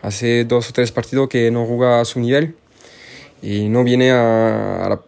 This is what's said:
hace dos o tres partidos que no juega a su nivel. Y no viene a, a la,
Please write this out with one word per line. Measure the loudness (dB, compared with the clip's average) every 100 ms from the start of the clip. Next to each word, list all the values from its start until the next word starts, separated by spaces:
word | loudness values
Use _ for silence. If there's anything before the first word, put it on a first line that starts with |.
hace | -8 -4 0 0 2
dos | 0 0
o |
tres | -2 -2
partidos | -2 -4 -2 0
que | 0 0
no | 0 -2
juega | 0 2 2
a | 0
su | -2
nivel. | 0 0 0 -8 _ _ -20 -20 -20 -20 -20 _
Y | -6 -4 0
no | 0
viene | 2 2 4
a, | 4 2 2 2 0 -4 -4 -4
a |
la, | -4